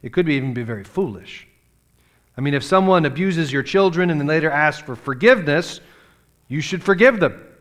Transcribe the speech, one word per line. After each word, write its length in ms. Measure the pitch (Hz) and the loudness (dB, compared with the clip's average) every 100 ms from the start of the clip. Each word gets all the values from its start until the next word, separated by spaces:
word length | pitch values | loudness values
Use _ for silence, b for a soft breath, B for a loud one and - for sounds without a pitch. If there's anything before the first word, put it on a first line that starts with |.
It 100 | 127 | -6
could 140 | 180 170 | -2 0
be, 80 | |
even 220 | 139 131 123 | -2 -2 -6
be 80 | |
very 200 | 117 110 | -8 -10
foolish. 640 | 98 - 180 95 - - - _ _ _ _ _ _ _ _ - | -8 -6 -6 -6 -18 -20 -20 _ _ _ _ _ _ _ _ -6
I 20 | |
mean, 120 | 139 | -2
if 100 | 143 | -2
someone 420 | - 190 190 185 151 | 2 2 4 4 2
abuses 460 | 131 190 170 156 | -2 -2 -2 -2
your 100 | 139 | -4
children 480 | 131 190 196 170 180 | -2 2 2 2 0
and 100 | 156 | 0
then 60 | 143 | 0
later 240 | 160 156 | 0 0
asks 320 | 143 151 147 | 2 0 -2
for 140 | - 120 | -12 -12
forgiveness, 880 | - 127 208 254 151 147 170 - b b b b b _ _ | -8 2 4 4 2 -2 -2 -12 b b b b b _ _
you 140 | 139 | -8
should 200 | - 180 | -6 -6
forgive 380 | - 190 247 226 | 0 4 4 4
them. 200 | 151 - - _ | -2 -2 -20 _